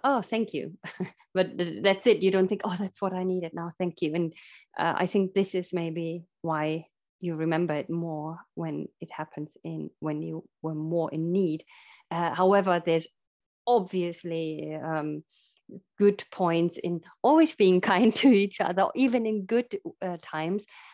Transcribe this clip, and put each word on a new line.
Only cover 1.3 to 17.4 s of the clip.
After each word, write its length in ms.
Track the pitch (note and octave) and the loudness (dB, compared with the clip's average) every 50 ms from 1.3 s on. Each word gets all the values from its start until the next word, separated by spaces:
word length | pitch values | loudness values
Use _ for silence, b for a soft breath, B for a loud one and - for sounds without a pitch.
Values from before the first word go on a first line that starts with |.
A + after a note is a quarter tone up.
| - | -2
But 240 | F#3 F3+ - - - | 0 0 0 -2 -4
th-, 240 | F3 E3+ - - | -4 -4 -4 0
that's 240 | G3 G3 F#3+ G3 - | 2 2 2 4 4
it. 160 | B3 G#3 D#3+ | 2 4 4
You 80 | F#3+ F#3+ | 4 2
don't 180 | F#3+ F#3+ F#3+ F#3 | 4 2 2 2
think, 140 | G#3 G3 - | 0 -2 -4
"Oh, 100 | G#3 F3+ F3+ | -4 -4 -4
that's 240 | G3+ F#3 - - | -6 -8 -6 -6
what 100 | G3+ F#3 | -6 -4
I 100 | F#3 F#3 F#3 | -4 -4 -4
needed 280 | F#3 F#3 F3+ E3+ E3 E3 | -2 -2 -4 -6 -6 -8
now. 160 | E3+ E3+ E3+ - - | -8 -8 -8 -6 -4
Thank 220 | F3+ F3 - - | -4 -4 -4 -4
you." 120 | E3+ D3+ D#3 | -4 -2 -2
And, 180 | F3 E3+ D#3+ B B B B B B B _ _ - | -2 -2 -4 B B B B B B B _ _ -2
uh, 160 | - E3 - | -2 -2 0
I 100 | - F#3 | 0 -2
think 280 | F3+ - G3 F#3+ F#3 - | 0 2 0 0 2 0
this 200 | G3 G3 - - | 0 0 0 -2
is 180 | F3+ F3+ - | -6 -4 -4
maybe 520 | F#3 E3+ E3 E3 D#3+ E3+ E3 E3 E3+ F3 E3+ _ _ _ | -4 -4 -4 -4 -4 -4 -4 -6 -6 -8 -12 _ _ _
why 440 | - E3 D#3 D3+ D3+ D#3 D#3+ E3 - _ _ _ _ _ _ _ | -6 -4 -2 -2 -2 -2 -2 -4 -6 _ _ _ _ _ _ _
you 140 | F3+ E3+ D#3+ | -6 -6 -4
remember 380 | D#3 D#3+ E3 D#3+ E3 F3 D#3+ D3+ | -2 0 0 0 0 0 0 -2
it 160 | D3 - - | -4 -4 -4
more 480 | E3+ E3+ E3 E3 D#3 D3+ D3+ D#3+ E3 E3+ - _ _ | -6 -6 -4 -6 -6 -6 -8 -8 -10 -12 -16 _ _
when 340 | E3 E3 D#3+ D3 D3 - - _ _ | -8 -8 -6 -6 -8 -8 -10 _ _
it 100 | E3 - | -16 -14
happens 400 | - - D#3 - - D3+ D3+ - _ _ - | -12 -12 -12 -10 -10 -12 -12 -12 _ _ -12
in, 260 | E3 D#3+ D#3 D3+ - - _ | -10 -8 -8 -10 -10 -12 _
when 220 | D3+ D#3 D3+ D3+ | -6 -6 -6 -6
you 220 | E3 E3 D#3+ D#3+ - _ _ _ | -6 -8 -8 -10 -12 _ _ _
were 120 | - D#3+ D#3 | -8 -6 -6
more 360 | D3+ D#3 D#3+ E3+ E3+ D#3 - | -6 -4 -2 -2 -2 -2 -2
in 200 | D3+ D#3+ E3 E3+ | -2 -4 -2 0
need. 320 | F3+ G3 F#3 D#3+ D#3 D#3+ - B B B B B B B B _ | 0 2 2 0 -2 -4 -8 B B B B B B B B _
Uh, 220 | E3+ E3+ F3 - | -4 -2 -2 -2
however, 500 | C3+ F3 F#3 F#3+ G3+ G3+ F#3+ F#3+ F3 F3 E3+ | 0 2 4 4 6 4 4 2 2 2 2
there's 240 | E3+ E3 D#3+ - - _ _ _ _ _ _ _ _ _ _ _ | 0 0 0 0 -4 _ _ _ _ _ _ _ _ _ _ _
obviously, 1080 | A#3+ B3 A3 F#3 - F#3+ F#3 F3 F3 E3+ - - E3+ E3 E3 D#3+ D#3 D#3 D3+ D#3 D#3 D#3 | 2 2 2 2 0 -4 -4 -4 -4 -6 -8 -8 -6 -6 -4 -4 -4 -6 -6 -8 -8 -8
um, 480 | D#3 D3+ D#3+ D#3+ D#3 D3 D3+ D3+ D#3 - b b b b b b b b - G3 F#3 - _ _ - | -8 -6 -4 -4 -2 -4 -4 -6 -8 -12 b b b b b b b b -20 -20 -20 -20 _ _ 4
good 260 | G3+ G3+ G3+ - - - | 4 4 4 2 -4 -12
points 460 | - - F3+ E3+ E3 E3+ F3 F3 - - | -4 0 0 2 4 2 2 0 -2 -4
in 240 | - F3 F3 D#3+ B B B _ | -6 -6 -6 -6 B B B _
always 320 | - B3+ D4+ E4 | 4 6 6 6